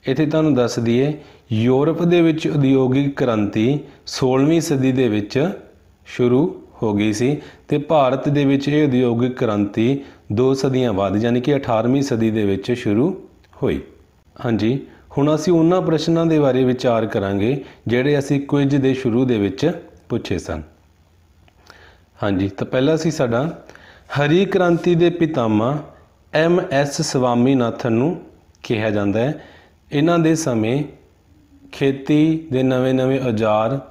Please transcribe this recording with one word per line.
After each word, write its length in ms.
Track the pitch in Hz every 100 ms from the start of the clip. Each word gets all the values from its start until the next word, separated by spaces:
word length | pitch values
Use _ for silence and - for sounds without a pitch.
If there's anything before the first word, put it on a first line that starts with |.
| -
ਇੱਥੇ 200 | 131 151
ਤੁਹਾਨੂੰ 280 | 156 156
ਦੱਸ 240 | 127 117 123
ਦਈਏ, 400 | 117 120 143 151 - - _
ਯੂਰਪ 500 | 110 120 131 151 160
ਦੇ 200 | 175 175
ਵਿੱਚ 260 | 165 156 -
ਉਦਯੋਗਿਕ 680 | 151 135 135 131 131 143 139
ਕ੍ਰਾਂਤੀ 640 | 127 110 104 110 117 147 - - -
ਸੋਲਵੀਂ 540 | - 127 131 143 165
ਸਦੀ 320 | 151 139 131
ਦੇ 160 | 127 123
ਵਿੱਚ 420 | 107 104 131 170 - - _ _ _ -
ਸ਼ੁਰੂ 560 | - 123 123 156 - - -
ਹੋ 120 | 113
ਗਈ 180 | 101 107
ਸੀ 280 | 107 123 147 - - -
ਤੇ 100 | 147
ਭਾਰਤ 500 | 147 156 131 135 -
ਦੇ 160 | 147
ਵਿੱਚ 240 | 139 139 143
ਇਹ 200 | 147 147
ਉਦਯੋਗਿਕ 480 | 123 123 117 123 123
ਕ੍ਰਾਂਤੀ 640 | 120 104 101 - 117 139 - - _
ਦੋ 220 | 107 131
ਸਦੀਆਂ 380 | 135 143 127 123
ਬਾਅਦ, 240 | 95 98 101
ਯਾਨੀ 240 | 117 123
ਕਿ 160 | 123 139
ਅਠਾਰਵੀਂ 460 | 135 113 117 139
ਸਦੀ 280 | 135 117 113
ਦੇ 140 | 110
ਵਿੱਚ 280 | 101 98 110
ਸ਼ੁਰੂ 560 | 120 110 104 156 185 - _ _ -
ਹੋਈ। 180 | 127 71 - - _ _ _ -
ਹਾਂਜੀ, 420 | 123 107 110 139 - - - -
ਹੁਣ 160 | 143
ਅਸੀਂ 180 | 156 151
ਉਹਨਾਂ 300 | 170 165 185
ਪ੍ਰਸ਼ਨਾਂ 440 | 165 156 165 165 165
ਦੇ 120 | 156
ਬਾਰੇ 260 | 143 127
ਵਿਚਾਰ 420 | 127 123 127 113 110
ਕਰਾਂਗੇ, 580 | 110 98 98 107 143 - - -
ਜਿਹੜੇ 320 | 120 139 147
ਅਸੀਂ 220 | 139 139
ਕੁਇਜ਼ 360 | 139 147 139 139
ਦੇ 180 | 135
ਸ਼ੁਰੂ 300 | 131 123 113
ਦੇ 140 | 127 113
ਵਿੱਚ 440 | 101 95 151 - - - _
ਪੁੱਛੇ 300 | 117 - 90
ਸਨ। 240 | - 80 78 _ _ _ _ _ _ _ _ _ _ - - _ _ _
ਹਾਂਜੀ, 260 | 107 95 98
ਤਾਂ 180 | - 117
ਪਹਿਲਾ 300 | 131 139 156
ਸੀ 140 | 160
ਸਾਡਾ, 540 | 147 127 117 156 - - - - -
ਹਰੀ 400 | - - 143 170
ਕ੍ਰਾਂਤੀ 500 | 196 196 180 170 180
ਦੇ 160 | 175 175
ਪਿਤਾਮਾ 680 | 170 160 147 113 107 120 147 - - _ _ _
ਐਮ 260 | 151 165 175
ਐਸ 420 | 180 139 143 -
ਸਵਾਮੀਨਾਥਨ 920 | 156 139 123 120 123 135 117 - 123
ਨੂੰ 300 | 113 147 180 - - _ _
ਕਿਹਾ 280 | - 113 110
ਜਾਂਦਾ 300 | 104 101 104
ਹੈ। 240 | 131 151 - - _ _ _
ਇਹਨਾਂ 260 | 143 160 170
ਦੇ 160 | 160
ਸਮੇਂ 500 | 160 156 117 107 139 143 - _ _ _ _ _ - -
ਖੇਤੀ 760 | - 139 135 - 151 160 160 -
ਦੇ 100 | 127
ਨਵੇਂ-ਨਵੇਂ 580 | 131 127 131 131 131 135
ਔਜ਼ਾਰ 600 | 131 107 110 107 113 139 -